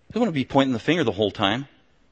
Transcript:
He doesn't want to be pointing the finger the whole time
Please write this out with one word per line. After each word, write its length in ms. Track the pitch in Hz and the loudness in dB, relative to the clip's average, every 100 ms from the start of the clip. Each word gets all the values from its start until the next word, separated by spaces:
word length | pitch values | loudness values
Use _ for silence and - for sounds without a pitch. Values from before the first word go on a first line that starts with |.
| - | -10
He 60 | |
doesn't 100 | 214 | -2
want 60 | 233 | 0
to 120 | 156 | 0
be 40 | |
pointing 280 | 123 139 135 | 0 2 2
the 60 | 117 | 0
finger 260 | - 170 | 0 0
the 80 | 117 | 0
whole 200 | 101 104 | 0 -2
time 340 | - 98 113 139 _ _ _ _ | 0 0 0 -6 _ _ _ _